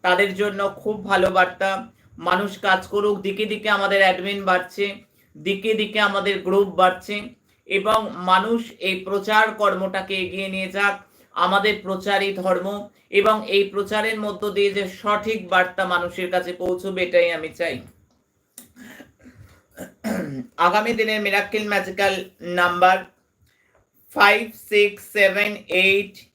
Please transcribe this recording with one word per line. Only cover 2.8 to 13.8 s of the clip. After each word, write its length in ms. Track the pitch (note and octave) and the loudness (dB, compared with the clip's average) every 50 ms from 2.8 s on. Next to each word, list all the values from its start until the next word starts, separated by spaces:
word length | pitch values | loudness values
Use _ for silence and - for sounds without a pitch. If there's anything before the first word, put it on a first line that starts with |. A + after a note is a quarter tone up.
| F#3 | 0
করুক, 340 | - - G3+ G3+ G#3 G#3 F#3+ | -2 -2 0 0 0 0 0
দিকে 240 | - G3+ F#3+ G3+ G#3+ | -2 -6 -4 -2 -4
দিকে 240 | G3+ G#3+ G#3+ G#3+ G#3+ | -4 -4 -4 0 0
আমাদের 300 | G#3 G3 G3 F#3+ G3+ G3 | 0 2 2 2 4 4
অ্যাডমিন 460 | G3 F#3 F#3 F#3 F3+ G3 G3+ G3+ G3 | 4 4 4 2 -2 -6 -6 -4 0
বাড়ছে, 500 | F#3+ F3+ F3+ F3+ - - - G3+ G3+ G3 - - _ _ _ _ _ _ D3 | 2 2 2 0 -4 -6 -4 -4 -4 -4 -10 -18 _ _ _ _ _ _ -10
দিকে 360 | D3+ F3+ G3+ G3 G3 A3+ A3 | -4 -4 -4 -2 -2 -2 0
দিকে 260 | G#3 G#3+ G#3 - G#3+ | 0 -2 -2 0 0
আমাদের 380 | G#3 G3+ G3 G3 G3 G3+ G3 F3+ | 0 2 0 0 0 0 -2 -2
গ্রুপ 260 | - F3+ F#3 G3 G3+ F#3+ | -2 2 2 2 2 2
বাড়ছে, 540 | E3+ E3+ F#3 F#3 F#3 F3+ - - G#3 G#3 G#3 B3 - _ _ _ _ _ _ | 2 4 4 4 4 0 -8 -8 -8 -8 -8 -12 -18 _ _ _ _ _ _
এবং 420 | - F#3 G3 F#3+ G#3+ G#3+ A3 G#3+ F#3 - | -4 -2 -2 2 2 2 2 0 -2 -10
মানুষ 580 | - - F3+ F#3 G3 G#3+ A3 A#3 A#3 A3+ - - - | -6 0 2 2 4 4 2 0 -2 -2 -6 -12 -6
এই 220 | - F#3+ F#3+ F#3 | -4 -4 -4 -4
প্রচার 500 | - F#3+ G3 G3 F#3+ G#3+ G#3+ G#3+ A3 A3 | -4 -4 -4 -4 -2 2 4 4 4 2
কর্মটাকে 640 | G#3+ - G#3+ G3 F#3 F#3 F#3+ F#3 F#3+ F#3+ F#3+ - G3 | 0 0 0 0 0 0 -4 -4 -4 -6 -6 -4 -4
এগিয়ে 320 | F#3+ F#3 F3+ F#3 F#3+ G3 F#3+ | -4 -4 -6 -6 -8 -8 -6
নিয়ে 200 | F#3+ F#3+ F#3+ F#3 | -6 -6 -6 -6
যাক। 320 | F#3 G3 G3+ G3+ G3 G3 - _ _ _ _ _ | -2 0 0 0 0 -2 -10 _ _ _ _ _
আমাদের 420 | _ - F3 F#3 F#3+ G3 G3 G#3+ G#3 - | _ -2 0 2 2 2 2 2 0 0
প্রচারই 500 | - F#3 F#3+ F3+ - G3+ G3+ G3 G3 G3 | -4 -6 -6 -4 -2 -2 0 0 0 -2
ধর্ম, 560 | F#3+ F#3 F3+ F#3+ F#3 F3+ F#3 G3 G#3 G3+ - - _ _ _ _ | -4 -2 0 0 0 0 -2 -6 -6 -8 -10 -14 _ _ _ _
এবং 400 | - G3 G3 A3 A3 G#3+ G#3+ - | 0 2 4 4 2 2 0 0
এই 140 | G3 G3+ G3+ | 0 0 0
প্রচারের 560 | G3 F#3+ G3+ | 0 -2 -6